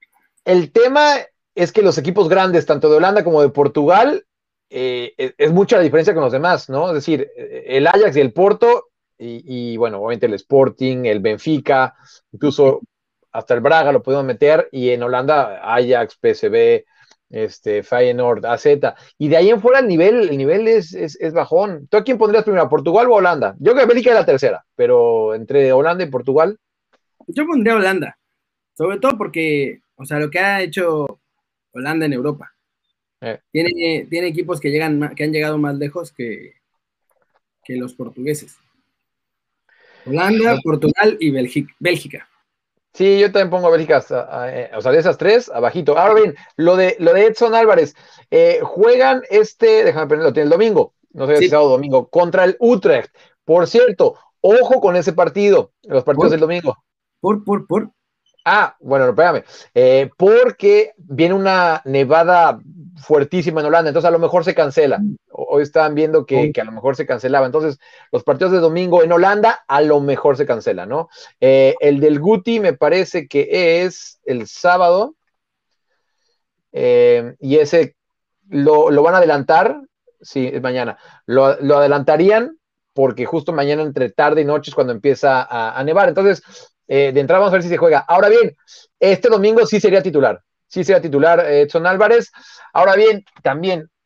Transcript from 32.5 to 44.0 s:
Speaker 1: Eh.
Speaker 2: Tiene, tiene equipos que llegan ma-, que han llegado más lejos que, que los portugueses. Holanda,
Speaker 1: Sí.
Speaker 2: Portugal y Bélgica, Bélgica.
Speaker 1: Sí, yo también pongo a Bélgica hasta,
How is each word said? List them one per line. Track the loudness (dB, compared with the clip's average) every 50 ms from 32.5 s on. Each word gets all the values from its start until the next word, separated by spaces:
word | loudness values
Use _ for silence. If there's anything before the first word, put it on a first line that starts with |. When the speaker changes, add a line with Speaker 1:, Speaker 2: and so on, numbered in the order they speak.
| _ _ _ _ _ _ _ _ _ _ _ _ _ _
Speaker 1:
Eh. | -14 -12 -12 -14 _ _
Speaker 2:
Tiene, | -6 -4 -4 -4 -4 -4 -4 -4 -4 -6 -8 -8
tiene | -8 -8 -6
equipos | -6 -6 -8 -8 -8 -8 -8
que | -6 -6
llegan | -4 -4 -4 -4 -4 -4
ma-, | -6 -6 -8
que | -8 -6
han | -6
llegado | -4 -4 -4 -4 -4
más | -4 -4 -6 -6
lejos | -6 -8 -10 -10 -12 -14 -14
que, | _ -14 -12 -12 -12 -14 -18 -20 _ _ _ _ _ _ _ _ _ _ _ _ _ _ _ _ _ _ _ _ _ _ _
que | -14 -12
los | -12 -12 -12 -14
portugueses. | -16 -16 -16 -14 -10 -8 -8 -8 -8 -10 -18 _ _ _ _ _ _ _ _ _ _ _ _ _ _ _ _ _ _ _ _ _ _ _ _ _ _ _ _ _ _ -10
Holanda, | -6 -4 -2 0 0 0 2 0 0 0
Speaker 1:
Sí. | -2
Speaker 2:
Portugal | -2 -4 -4 -2 -2 -2 0 0 0 0 0 -2
y | -2 -4
Bélgica, | -2 -4 -4 -6 -6 -8 -8 -8 _ -8
Bélgica. | -4 -4 -4 -4 -8 -14 -20 -20 -20 _ _ _ _ _ _ _ _ _ _ _ _ _ _
Speaker 1:
Sí, | 0 2 2 4 4
yo | 2 2
también | 2 0 0 0
pongo | -2 -2 0
a | 2
Bélgica | 2 2 2 2 0
hasta, | 0